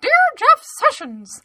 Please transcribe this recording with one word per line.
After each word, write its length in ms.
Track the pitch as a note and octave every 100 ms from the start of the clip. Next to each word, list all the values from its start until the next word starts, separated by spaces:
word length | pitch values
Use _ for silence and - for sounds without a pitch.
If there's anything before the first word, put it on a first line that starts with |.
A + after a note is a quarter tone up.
Dear 120 | A#4 E5 F#5 C#5+
Jeff 260 | A#4 D#5
Sessions. 760 | - - - C5+ D4+ A3 G3+ -